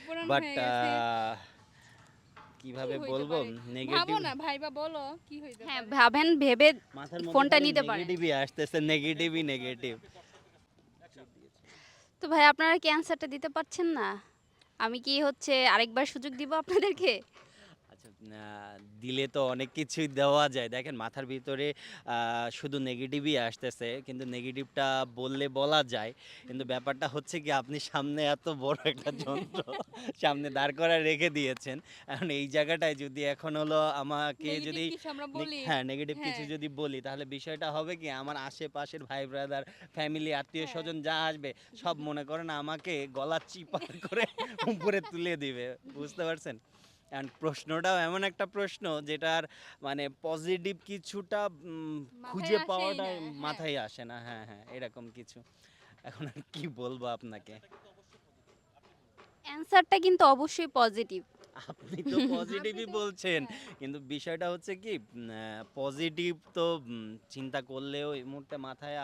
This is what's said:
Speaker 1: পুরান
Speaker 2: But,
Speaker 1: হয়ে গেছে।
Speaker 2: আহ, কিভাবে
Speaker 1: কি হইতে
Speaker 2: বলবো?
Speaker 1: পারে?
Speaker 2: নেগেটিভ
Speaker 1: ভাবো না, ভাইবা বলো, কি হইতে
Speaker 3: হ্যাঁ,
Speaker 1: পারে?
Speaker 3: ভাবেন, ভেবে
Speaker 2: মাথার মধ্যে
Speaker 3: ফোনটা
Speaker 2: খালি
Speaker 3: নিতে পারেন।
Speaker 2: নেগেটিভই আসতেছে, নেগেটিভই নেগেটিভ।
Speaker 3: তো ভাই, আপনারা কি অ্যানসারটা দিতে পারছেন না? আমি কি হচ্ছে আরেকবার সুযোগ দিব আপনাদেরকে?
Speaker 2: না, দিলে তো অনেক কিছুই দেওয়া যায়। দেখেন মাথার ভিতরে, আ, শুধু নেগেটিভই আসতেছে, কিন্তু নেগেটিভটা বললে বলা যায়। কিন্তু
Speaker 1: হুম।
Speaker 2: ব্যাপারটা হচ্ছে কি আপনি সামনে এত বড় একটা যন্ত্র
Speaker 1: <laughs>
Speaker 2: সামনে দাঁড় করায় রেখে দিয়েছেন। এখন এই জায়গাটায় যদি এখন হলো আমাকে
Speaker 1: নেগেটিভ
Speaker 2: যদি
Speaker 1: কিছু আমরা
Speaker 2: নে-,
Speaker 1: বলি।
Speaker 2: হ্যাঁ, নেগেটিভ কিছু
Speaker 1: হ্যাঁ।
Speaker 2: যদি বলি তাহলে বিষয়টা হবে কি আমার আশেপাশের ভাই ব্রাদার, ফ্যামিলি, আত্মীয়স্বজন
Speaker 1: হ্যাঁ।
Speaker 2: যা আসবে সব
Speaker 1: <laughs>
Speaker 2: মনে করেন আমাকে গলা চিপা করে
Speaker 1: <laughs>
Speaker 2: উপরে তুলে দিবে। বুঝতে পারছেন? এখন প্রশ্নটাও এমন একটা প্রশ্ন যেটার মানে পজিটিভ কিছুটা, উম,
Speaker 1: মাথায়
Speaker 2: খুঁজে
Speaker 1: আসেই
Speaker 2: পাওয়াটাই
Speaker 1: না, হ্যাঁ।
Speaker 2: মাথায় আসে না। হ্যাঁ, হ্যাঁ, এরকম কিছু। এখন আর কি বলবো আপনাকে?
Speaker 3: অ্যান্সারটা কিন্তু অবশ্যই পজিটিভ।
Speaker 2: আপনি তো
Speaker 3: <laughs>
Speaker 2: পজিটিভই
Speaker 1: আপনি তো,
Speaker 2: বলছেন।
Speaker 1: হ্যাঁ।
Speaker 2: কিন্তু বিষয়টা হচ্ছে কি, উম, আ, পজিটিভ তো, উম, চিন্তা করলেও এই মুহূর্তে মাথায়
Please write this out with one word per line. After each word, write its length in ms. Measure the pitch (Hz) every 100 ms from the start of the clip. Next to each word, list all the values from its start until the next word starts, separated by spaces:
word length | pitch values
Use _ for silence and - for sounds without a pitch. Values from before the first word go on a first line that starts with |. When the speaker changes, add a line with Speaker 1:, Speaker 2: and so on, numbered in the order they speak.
| -
Speaker 1:
পুরান 180 | 330 330
Speaker 2:
But, 100 | 139
Speaker 1:
হয়ে 140 | 302 285
গেছে। 340 | 123 123 120
Speaker 2:
আহ, 420 | 120 117 117 113 113 - - - _ - - - - _ - - -
কিভাবে 340 | 131 127 127
Speaker 1:
কি 60 | 135
হইতে 120 | 135
Speaker 2:
বলবো? 260 | 131 147 160
Speaker 1:
পারে? 360 | 120 117 120 123
Speaker 2:
নেগেটিভ 220 | 135 -
Speaker 1:
ভাবো 160 | 349 427
না, 120 | 339 269
ভাইবা 340 | 311 277 302 277
বলো, 220 | 311 320 277 330 -
কি 80 | 294
হইতে 180 | 294 226 254
Speaker 3:
হ্যাঁ, 140 | 262
Speaker 1:
পারে? 100 | 226 269
Speaker 3:
ভাবেন, 300 | 240 254 311 320
ভেবে 240 | 277 240 302 285 - -
Speaker 2:
মাথার 240 | - 170
মধ্যে 140 | 170
Speaker 3:
ফোনটা 220 | 269 185 156
Speaker 2:
খালি 120 | -
Speaker 3:
নিতে 140 | 151
পারেন। 260 | 147 165 170
Speaker 2:
নেগেটিভই 240 | 180 165
আসতেছে, 460 | 143 135 - 147 165 151
নেগেটিভই 520 | 156 147 156 165 165 156
নেগেটিভ। 420 | 135 123 123 127 110 - - - - - _ _ _ _ _ - - 127 127 135 _ - - - - _ _
Speaker 3:
তো 60 | 330
ভাই, 100 | 320 294
আপনারা 220 | 285 320 339
কি 100 | 320
অ্যানসারটা 400 | 302 320 330 311 277
দিতে 140 | 302
পারছেন 380 | 294 294 - 339 302
না? 80 | 196 196 - _ _ _ _ -
আমি 180 | 226 240 247
কি 80 | 277 294
হচ্ছে 260 | 269 - 262 254 202
আরেকবার 300 | 233 226 277
সুযোগ 180 | 269 269 254
দিব 120 | 285
আপনাদেরকে? 580 | 320 311 370 - 285 359 208 - - - - - - _ 98 110 101
Speaker 2:
না, 140 | 110 107 107 104 101 101 101 107
দিলে 260 | 120 131 135
তো 140 | 143 131
অনেক 240 | 127 131
কিছুই 360 | - 147 - 151
দেওয়া 340 | 135 139 143 147
যায়। 220 | 127 117
দেখেন 260 | 123 131 127
মাথার 300 | 113 139 131
ভিতরে, 420 | 131 127 135 147 143 - -
আ, 120 | - 117 117 117 120
শুধু 260 | - 147 139
নেগেটিভই 560 | 131 123 131 147 143 143
আসতেছে, 500 | 117 113 127 - 120 127
কিন্তু 220 | 135 127 131
নেগেটিভটা 600 | 123 123 131 135 - 135 131 131
বললে 340 | 117 131 135 139
বলা 280 | 131 143 156 135
যায়। 260 | 117 110 123 - -
কিন্তু 220 | - 123
Speaker 1:
হুম। 40 | 127
Speaker 2:
ব্যাপারটা 400 | 127 123 135 151
হচ্ছে 280 | 135 139 175
কি 120 | 147
আপনি 260 | 139 127 147 -
সামনে 360 | 151 143 147 147
এত 160 | 147 - 147
বড় 220 | 135 151 156
একটা 240 | 131 127 143
যন্ত্র 420 | 147 139 - 381 - 392 -
Speaker 1:
<laughs> 220 | 453 247 -
Speaker 2:
সামনে 280 | 156 143 147
দাঁড় 240 | 135 143
করায় 300 | 139 165 165
রেখে 260 | 156 151 175
দিয়েছেন। 480 | 147 135 127 - 135 - - -
এখন 200 | 135 175
এই 140 | 143 139
জায়গাটায় 480 | 147 151 165 160 147
যদি 260 | 143 135 143
এখন 240 | 143 160 151
হলো 220 | 151 156 156 143
আমাকে 520 | 139 147 147 127 151
Speaker 1:
নেগেটিভ 140 | 151
Speaker 2:
যদি 200 | 151 -
Speaker 1:
কিছু 220 | 330 330 320
আমরা 200 | 285 285
Speaker 2:
নে-, 160 | 285 302
Speaker 1:
বলি। 120 | 294
Speaker 2:
হ্যাঁ, 220 | 262 143
নেগেটিভ 340 | 127 135 147 147
কিছু 240 | 277 240
Speaker 1:
হ্যাঁ। 40 | 147
Speaker 2:
যদি 220 | 156 151
বলি 280 | 139 147 135
তাহলে 260 | 131 139 139
বিষয়টা 400 | 139 160 156 156
হবে 240 | 151 160 175
কি 120 | 156
আমার 260 | 131 139 147
আশেপাশের 600 | 135 - 156 147 143 160
ভাই 200 | 135 139 139
ব্রাদার, 380 | 139 139 139 139 - 170
ফ্যামিলি, 400 | - 151 156 156
আত্মীয়স্বজন 560 | 147 139 160 156 165 160
Speaker 1:
হ্যাঁ। 140 | 160
Speaker 2:
যা 140 | 147 160
আসবে 280 | 160 156 143 123 - -
সব 180 | 170 160
Speaker 1:
<laughs> 80 |
Speaker 2:
মনে 200 | 151 147
করেন 240 | 143 160 165
আমাকে 420 | 151 147 156 180 156 139
গলা 280 | 131 139 165 -
চিপা 340 | 185 165 180 - 175
করে 240 | 185 202
Speaker 1:
<laughs> 460 | - - 453 220 -
Speaker 2:
উপরে 300 | 214 175 196
তুলে 300 | - 170 175 165
দিবে। 300 | 143 123 123 123 131
বুঝতে 320 | 139 147 160
পারছেন? 320 | 165 160 160 113 - _ - _ _
এখন 160 | 139 135 -
প্রশ্নটাও 600 | 156 143 - 160 180 185
এমন 220 | 165 180
একটা 220 | 196 180 185
প্রশ্ন 380 | 202 196 - 185 151
যেটার 420 | 147 151 160 160 156 - - -
মানে 220 | 139 139 139 135
পজিটিভ 560 | 160 160 165 185 180 180
কিছুটা, 600 | - 202 - 202 185 208 208 160
উম, 360 | 175 160 160 151 131 -
Speaker 1:
মাথায় 100 | -
Speaker 2:
খুঁজে 300 | 185 165 214
Speaker 1:
আসেই 380 | - 185 190 190
Speaker 2:
পাওয়াটাই 200 | 190 180
Speaker 1:
না, 140 | 156 147
হ্যাঁ। 240 | 147 151
Speaker 2:
মাথায় 180 | 160 139
আসে 260 | 110 -
না। 140 | 117 120
হ্যাঁ, 220 | 120 117 110
হ্যাঁ, 180 | 104 117
এরকম 360 | 123 123 110 117
কিছু। 260 | 113 117 - - _ _ _ - - -
এখন 180 | - 147
আর 140 | 120 -
কি 160 | 156 165
বলবো 320 | 120 123 131 123
আপনাকে? 460 | 113 120 107 101 107 - - 202 196 _ _ _ _ _ _ _ _ _ _ _ - - _
Speaker 3:
অ্যান্সারটা 560 | 302 294 330 381 349 392
কিন্তু 240 | 359 359 311
অবশ্যই 420 | 269 302 - 330
পজিটিভ। 480 | 269 233 202 226 185 165 _ - - -
Speaker 2:
আপনি 320 | - - 180
তো 160 | 269 262
Speaker 3:
<laughs> 100 | 254
Speaker 2:
পজিটিভই 580 | 247 208 202 202 208 226
Speaker 1:
আপনি 60 |
তো, 0 |
Speaker 2:
বলছেন। 480 | 208 208 180 190 165
Speaker 1:
হ্যাঁ। 180 | 131 - - 190
Speaker 2:
কিন্তু 220 | 135 143 135
বিষয়টা 420 | 143 170 165 175
হচ্ছে 220 | 175 170 185
কি, 160 | 214 185 107
উম, 220 | 120 117
আ, 120 | 110 110 107 110
পজিটিভ 600 | - 139 139 165 156 175 165 -
তো, 140 | - 170 165
উম, 200 | 123 117 110 110 -
চিন্তা 320 | 135 131 139
করলেও 480 | 127 131 139 143 147
এই 100 | 143
মুহূর্তে 320 | 127 139 135 147
মাথায় 400 | 131 131 147 147